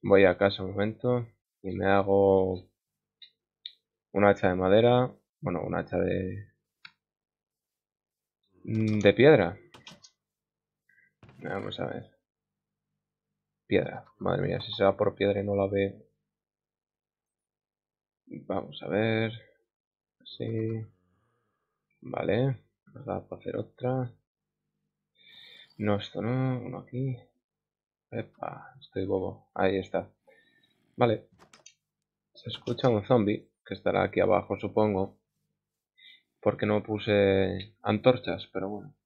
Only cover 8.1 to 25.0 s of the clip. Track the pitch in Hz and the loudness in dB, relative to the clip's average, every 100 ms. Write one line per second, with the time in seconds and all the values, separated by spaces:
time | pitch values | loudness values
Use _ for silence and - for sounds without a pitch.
8.1 | _ _ _ _ _ - 110 110 107 101 | _ _ _ _ _ -6 -2 0 4 4
9.1 | 98 131 147 85 98 _ - - - - | 6 8 8 4 -2 _ -20 -20 -20 -20
10.1 | _ _ _ _ _ _ _ _ _ _ | _ _ _ _ _ _ _ _ _ _
11.1 | _ - - - 98 101 98 - - - | _ -20 -16 -10 -8 -8 -8 -8 -8 -14
12.1 | _ _ _ _ _ _ _ _ _ _ | _ _ _ _ _ _ _ _ _ _
13.1 | _ _ _ _ _ _ 95 - - - | _ _ _ _ _ _ 0 0 -10 -18
14.1 | _ 95 95 92 92 - - 98 95 104 | _ -4 -2 -2 -4 -8 2 2 2 -2
15.1 | - 98 98 101 101 98 101 98 - _ | 0 -2 0 -2 -2 0 0 -2 -4 _
16.1 | _ _ _ _ _ _ _ _ _ _ | _ _ _ _ _ _ _ _ _ _
17.1 | _ _ _ _ _ _ _ _ _ _ | _ _ _ _ _ _ _ _ _ _
18.1 | _ _ - - 98 - - - 95 110 | _ _ -18 -8 -8 -8 -12 -4 -2 0
19.1 | 113 113 113 - _ _ _ _ _ _ | 0 -2 -6 -18 _ _ _ _ _ _
20.1 | _ - - 113 113 110 113 107 _ _ | _ -20 -10 -6 -4 -4 -6 -10 _ _
21.1 | _ _ _ _ _ _ _ _ _ - | _ _ _ _ _ _ _ _ _ -12
22.1 | - - 104 135 120 _ _ _ - - | -6 -2 -2 -2 -4 _ _ _ -16 -10
23.1 | 95 - - - - - _ 123 131 123 | -10 -10 -14 -10 -10 -10 _ -6 -4 -6
24.1 | 107 _ _ _ _ _ _ _ _ | -12 _ _ _ _ _ _ _ _